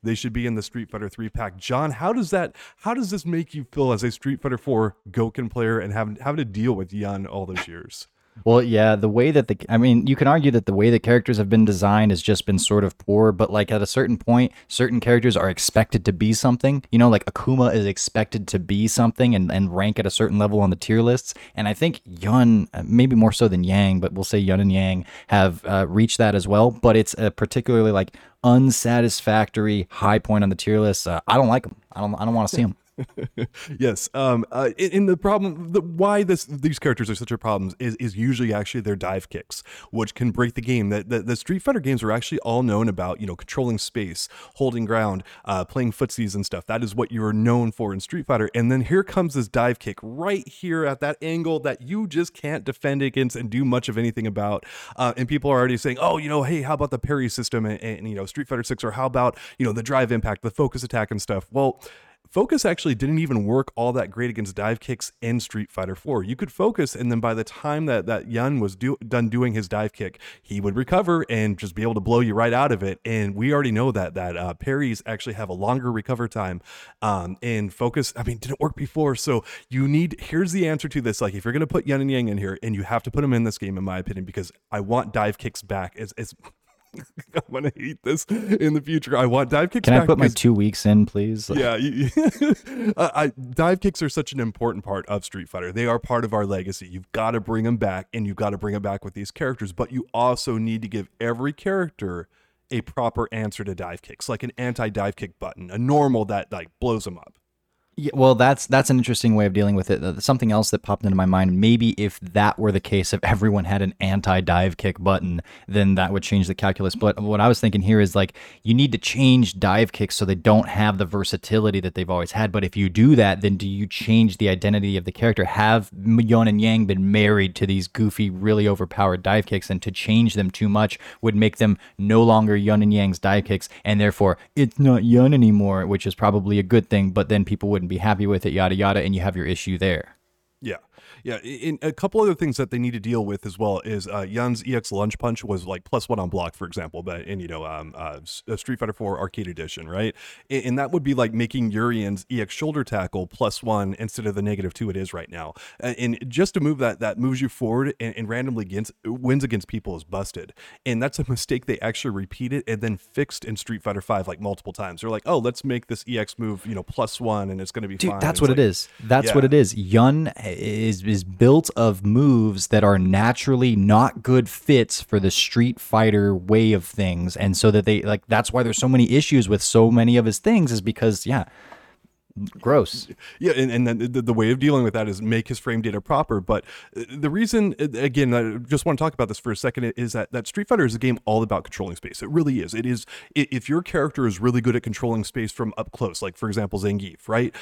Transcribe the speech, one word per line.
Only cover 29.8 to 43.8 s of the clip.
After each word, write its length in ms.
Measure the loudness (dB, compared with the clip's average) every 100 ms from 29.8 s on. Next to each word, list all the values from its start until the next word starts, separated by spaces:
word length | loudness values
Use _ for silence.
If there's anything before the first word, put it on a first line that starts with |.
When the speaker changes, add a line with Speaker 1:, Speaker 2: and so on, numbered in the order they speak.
| -4
Speaker 2:
high 280 | -2 2 2
point 260 | 2 0 2
on 40 |
the 60 | 0
tier 240 | 0 2
list. 260 | 2 0 -4
Uh, 140 | -6 0
I 80 | 2
don't 140 | 4
like 180 | 2 -2
'em. 80 | -18 _
I 80 | -8
don't, 160 | -6 -4
I 80 |
don't 100 | -2
wanna 140 | 0 0
see 160 | 0
'em. 140 | -2 -2
Speaker 1:
<laughs> 40 | _ -14 -14 -10 -12 -8 -10 -10 -16 -4
Yes. 300 | -2 -2 -6
Um, 320 | -4 0 0 -2
uh, 200 | -2 -4 -2
and, 160 | -2
and 160 | 2 2
the 80 | 2
problem, 540 | 0 0 -2 -6 -2
the, 100 | -2
why 400 | -2 0 0 2
this, 240 | 2 0 -2
these 320 | -4 -4 -2
characters 320 | -2 -2 -2
are 60 | -6
such 160 | -6
a 60 | -6
problem 360 | -2 -2 -4 -6
is, 160 | -8 -6
is 200 | -6 -2
usually 380 | -2 0 0
actually 280 | -2 -4 -6
their 160 | -4 -4
dive 320 | -4 -6 -8
kicks, 340 | -14 -12 -16 -16 -20 -10
which 240 | -4 -4
can 160 | -2 -4
break 240 | 0 -2
the 80 | -2
game. 280 | -2 0 0
The, 140 | -2
the, 160 | -2 -4
the 160 | -2 -6
Street 280 | -4 -4
Fighter 160 | -2 -2
games 240 | 0 -2
are 80 | 0
actually 260 | -2 -4 -6
all 220 | -2 0
known 260 | 2 2 0
about, 320 | -2 -6 -6
you 60 | -8
know, 100 | -12
controlling 440 | -10 -6 -4
space, 480 | -4